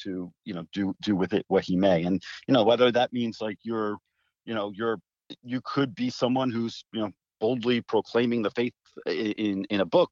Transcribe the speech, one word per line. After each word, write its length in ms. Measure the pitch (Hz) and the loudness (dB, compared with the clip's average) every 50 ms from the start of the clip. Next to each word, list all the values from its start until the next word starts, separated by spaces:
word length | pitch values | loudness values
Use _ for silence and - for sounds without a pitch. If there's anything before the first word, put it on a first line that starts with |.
| - | -10
to, 260 | 101 92 92 90 87 - _ _ | -8 -6 -6 -8 -10 -12 _ _
you 100 | 107 95 | -10 -8
know, 120 | 85 80 - - | -8 -10 -8 -4
do, 200 | 101 98 95 95 - | -2 -2 -2 -4 -4
do 140 | - 107 104 | -2 -2 0
with 180 | 87 95 90 107 | 0 0 0 0
it 120 | 92 - - | -2 0 2
what 160 | 92 92 - | 2 2 2
he 140 | - 92 90 | 2 2 4
may. 260 | 98 98 90 82 85 | 4 4 4 4 2
And, 180 | 90 98 90 - - - - - | 0 0 -2 -2 -8 -14 -12 -2
you 80 | - 135 | 2 4
know, 100 | 123 101 | 4 6
whether 280 | 110 120 113 123 123 | 6 6 6 4 4
that 220 | 113 120 123 - 127 | 4 2 0 0 -2
means, 260 | 123 117 113 107 - | -4 -4 -4 -4 -6
like, 180 | 110 110 101 - - | -6 -8 -8 -8 -8
you're, 340 | 113 113 110 107 104 104 95 - _ _ _ _ _ _ _ _ | -6 -4 -2 -2 -2 -4 -6 -10 _ _ _ _ _ _ _ _
you 100 | 123 113 | -6 -4
know, 200 | 107 101 104 98 | -4 -4 -4 -6
you're, 240 | 95 113 117 110 90 - _ _ _ _ _ - - - | -4 -2 -2 -2 -4 -6 _ _ _ _ _ -20 -18 -10
you 180 | 120 123 131 - | -6 -6 -6 -6
could 320 | - - 143 139 127 90 | -4 0 0 0 0 -2
be 140 | - 123 127 | -4 -4 -4
someone 420 | - - 135 120 127 135 131 127 | -2 0 0 2 2 2 0 0
who's, 320 | 113 117 117 113 - - - _ | 0 -2 -2 -4 -6 -10 -14 _
you 80 | - 113 | -6 -4
know, 120 | 107 98 - _ _ _ _ _ | -4 -4 -6 _ _ _ _ _
boldly 400 | 110 113 131 123 110 123 123 117 | 0 0 0 0 0 0 0 0
proclaiming 600 | - - - 107 - - - 117 123 117 120 120 | 0 0 0 0 0 2 2 2 2 2 2 0
the 100 | 104 98 | 0 0
faith 220 | - 120 123 120 - _ _ _ _ - - - | 0 -2 -2 -2 -4 _ _ _ _ -10 -6 -4
i-, 40 | |
in, 520 | 85 85 110 104 - - 110 104 98 98 95 - | -4 -2 -2 -2 -2 -2 -2 -2 -2 -2 -4 -2
in 100 | 104 98 | -2 -2
a 60 | 92 | 0
book 260 | 82 - 180 165 - | 2 4 2 2 2